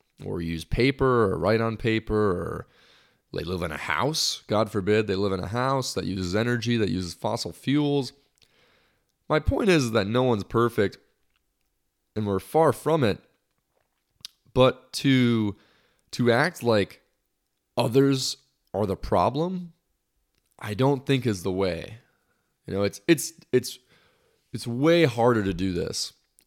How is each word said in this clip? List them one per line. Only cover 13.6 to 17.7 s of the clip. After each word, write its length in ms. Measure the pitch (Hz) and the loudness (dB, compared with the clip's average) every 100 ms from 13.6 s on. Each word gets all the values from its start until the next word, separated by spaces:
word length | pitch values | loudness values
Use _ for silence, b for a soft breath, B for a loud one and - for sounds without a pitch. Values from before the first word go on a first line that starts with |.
| _ _ _ _ _ _ - _ _ 127 | _ _ _ _ _ _ -20 _ _ 4
But 360 | 127 - _ | 4 2 _
to, 600 | - 143 131 120 117 104 98 b b b b b | -2 2 4 4 2 0 -6 b b b b b
to 200 | - 120 | -2 2
act 320 | 117 165 - | 4 2 -2
like 380 | 117 107 95 - _ _ _ _ _ _ _ | 0 2 0 -6 _ _ _ _ _ _ _